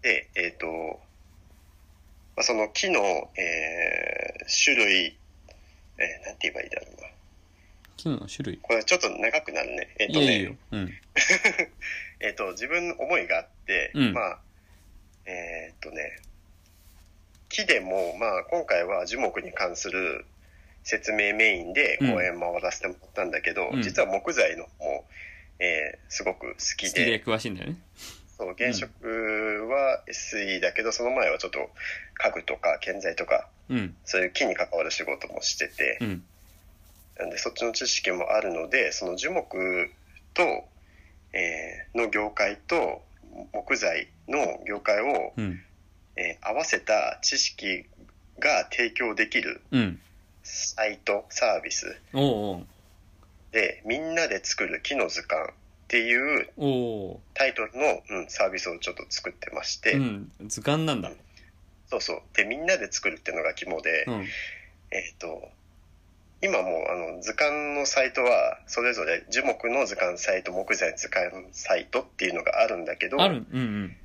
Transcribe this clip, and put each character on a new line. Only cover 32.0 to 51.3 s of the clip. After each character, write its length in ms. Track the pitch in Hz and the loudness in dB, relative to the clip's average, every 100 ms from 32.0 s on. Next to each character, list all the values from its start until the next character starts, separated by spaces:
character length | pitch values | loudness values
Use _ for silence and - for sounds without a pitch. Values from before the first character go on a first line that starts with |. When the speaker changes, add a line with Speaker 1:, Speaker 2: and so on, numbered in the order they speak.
| - | -12
Speaker 1:
家 160 | - 107 | 0 0
具 120 | 85 | 0
と 120 | - 67 | -6 0
か 220 | 85 78 | 2 2
建 220 | - 95 | -2 -2
材 140 | 95 | -2
と 120 | 80 85 | -2 2
か、 200 | 62 - - - | 2 2 -18 -2
Speaker 2:
う 80 | 127 | 0
ん。 180 | 95 87 - | 0 -6 -2
Speaker 1:
そ 120 | 92 | 0
う 40 | |
い 40 | 90 | 2
う 20 | |
木 140 | - 127 | 2 0
に 80 | |
関 140 | 90 87 | 2 0
わ 100 | 85 | 0
る 80 | - | 0
仕 140 | - | -2
事 240 | 73 69 - | -2 -4 -6
も 140 | - | -4
し 140 | - - | -4 -2
て 120 | 73 | -4
て、 300 | - 69 - | 0 0 0
Speaker 2:
う 40 | 113 | -2
ん。 180 | 92 - - - - - - - - - - | -4 -8 -20 -20 -20 -20 -20 -20 -20 -20 -8
Speaker 1:
な 80 | - | -6
ん 40 | |
で、 60 | - | -4
そ 140 | 120 | -6
っ 20 | |
ち 120 | - 117 | -2 -2
の 60 | |
知 140 | - 127 | 0 0
識 240 | - 95 | 2 2
も 180 | 90 - | 0 4
あ 100 | 107 | 2
る 120 | 101 | 2
の 180 | 82 80 | -2 2
で、 220 | 131 87 | 2 2
そ 140 | - 92 | 0 -4
の 100 | 90 | -4
樹 120 | 151 | -2
木 640 | 180 - 92 92 90 85 - - - - | -2 -4 -4 0 0 -2 -6 -20 -20 -8
と、 340 | - 165 - - - - - - - - | 2 2 2 -6 -20 -20 -20 -20 -20 -8
え 540 | - 85 80 80 85 - | -2 -2 -4 -8 -12 -6
ー、 40 | 117 | -2
の 100 | 113 | 0
業 220 | 104 107 | 2 0
界 260 | - 101 104 | 2 0 0
と 480 | - 170 95 - - - - - - | 0 2 2 -2 -12 -20 -20 -16 -8
木 240 | 104 - 131 | -8 -2 0
材 320 | 98 82 - - - | 2 0 -4 -14 -2
の 340 | 135 107 65 - | 0 0 -2 -6
業 140 | 104 | -2
界 220 | - 104 | 2 2
を、 320 | 117 90 - - | 4 0 -2 -2
Speaker 2:
う 60 | |
ん。 200 | 104 90 - - - - - - | -4 -4 -10 -20 -20 -20 -14 -4
Speaker 1:
え 220 | 87 - | -4 -4
ー、 60 | - | -2
合 60 | |
わ 100 | 120 | -2
せ 160 | 160 - | 0 0
た 380 | - 107 64 - | 4 2 2 0
知 160 | - 135 | 0 2
識 480 | - - 98 87 - - - - - - | 0 0 -4 -4 -6 -20 -20 -20 -20 0
が 280 | 143 117 - | 2 4 2
提 200 | - 117 | 0 0
供 240 | - 117 | 0 -2
で 140 | 104 107 | 0 2
き 120 | 123 | 2
る 220 | 78 - - | -2 -8 -2
Speaker 2:
う 80 | 131 | 0
ん。 220 | 104 82 - - _ - | 0 -2 -14 -20 _ -20
Speaker 1:
サ 440 | - - - - 110 | -10 -6 -4 0 -2
イ 120 | 104 | -2
ト、 280 | - 101 | 0 0
サ 300 | - | -2